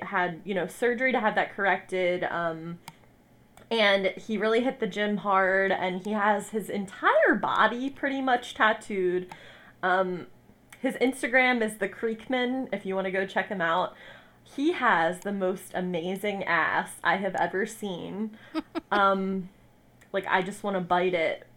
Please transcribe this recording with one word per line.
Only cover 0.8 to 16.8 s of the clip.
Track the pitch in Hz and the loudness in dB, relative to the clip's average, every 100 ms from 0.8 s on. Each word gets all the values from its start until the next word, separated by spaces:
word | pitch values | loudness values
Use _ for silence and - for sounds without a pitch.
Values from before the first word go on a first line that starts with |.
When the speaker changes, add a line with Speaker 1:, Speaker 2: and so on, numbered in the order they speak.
| 233 233 262 | 0 2 2
Speaker 1:
to | 247 | 2
have | 214 | 2
that | 190 - | 2 -2
corrected, | - 196 185 - 185 180 180 | 0 0 0 -2 0 0 0
um, | 170 170 170 165 165 175 - - - _ _ _ _ - - | -2 -2 -4 -4 -10 -12 -16 -20 -20 _ _ _ _ -16 -4
and | 226 202 196 185 | 2 4 4 2
he | - - 208 | -2 -4 0
really | 220 226 | 2 2
hit | 254 269 | 2 -2
the | 214 | -4
gym | 196 208 208 | -2 0 0
hard, | 196 190 185 190 190 | 2 4 4 4 2
and | - 180 180 | 2 0 -2
he | 208 | -2
has | 214 208 202 196 | 2 2 2 -2
his | 220 - | -6 -4
entire | 202 190 - 370 587 523 | -6 -6 -2 2 4 4
body | 214 - - 214 240 269 | 4 2 4 4 2 -6
pretty | - 277 269 | -4 -4 -2
much | 262 247 - | 0 0 0
tattooed. | - 220 220 - 196 180 180 180 - - - - - | 2 2 2 -4 -2 0 0 -4 -12 -20 -20 -20 -4
Um, | 185 185 185 175 - - - - _ - | 2 2 2 -4 -10 -18 -20 -20 _ -6
his | 262 | -4
Instagram | - 262 262 277 262 254 247 | 0 0 0 2 4 4 2
is | 214 214 | 0 -2
The | 190 | -6
Creekman, | - 233 220 - 254 247 262 262 | -2 -4 -4 -4 -2 0 -2 -4
if | 196 | -4
you | 190 | -2
wanna | 190 190 | -2 -2
go | 190 | -2
check | 190 208 190 | -2 -2 -2
him | 196 | 0
out. | 165 175 170 - - - - _ | 2 2 0 -6 -20 -20 -20 _
He | - - 302 | -12 -2 0
has | 349 240 175 165 180 | 2 4 4 2 0
the | 202 | -4
most | 202 185 190 - | -2 -2 -2 -6
amazing | 185 180 175 180 190 208 196 | -6 -2 -2 -4 -4 -4 -4
ass | - 165 147 143 | 0 2 2 0